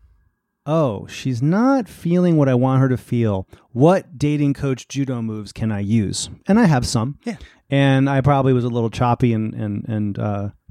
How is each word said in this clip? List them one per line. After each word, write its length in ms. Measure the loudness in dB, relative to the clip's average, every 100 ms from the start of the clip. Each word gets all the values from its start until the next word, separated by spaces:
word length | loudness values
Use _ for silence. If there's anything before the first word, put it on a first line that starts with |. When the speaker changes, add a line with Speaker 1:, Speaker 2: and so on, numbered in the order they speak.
| _ _ _ _ _ _ -4
Speaker 1:
"Oh, 420 | 0 0 -2 -10
she's 340 | -8 -4 0
not 460 | 0 2 2 2 -2
feeling 500 | -6 0 2 4 4
what 120 | 4
I 40 |
want 280 | 4 2 2
her 80 | 2
to 80 | 0
feel. 500 | -2 -2 0 -2 -6 -18 _
What 460 | 2 4 4 -2 -4
dating 360 | -2 0 0
coach 340 | -2 -4 -6 -6
judo 340 | -6 -4 -4
moves 300 | -6 -8 -10
can 200 | -6 -4
I 80 | -2
use?" 500 | 0 0 0 -4 -10 -8 0
And 120 | 4
I 60 | 4
have 200 | 2 0
some. 320 | -2 -4 -6
Speaker 2:
Yeah. 140 | -12 -12 -16 _ -2
Speaker 1:
And 380 | 2 4 2 2
I 120 | 2
probably 320 | 2 2 2
was 100 | 2
a 40 | 0
little 200 | -2 -4
choppy 420 | 0 0 2 0
and, 200 | 0 -4
and, 320 | -6 -6 -6 -6
and, 300 | -4 -4 -4
uh, 320 | -4 -4 -6 -10 _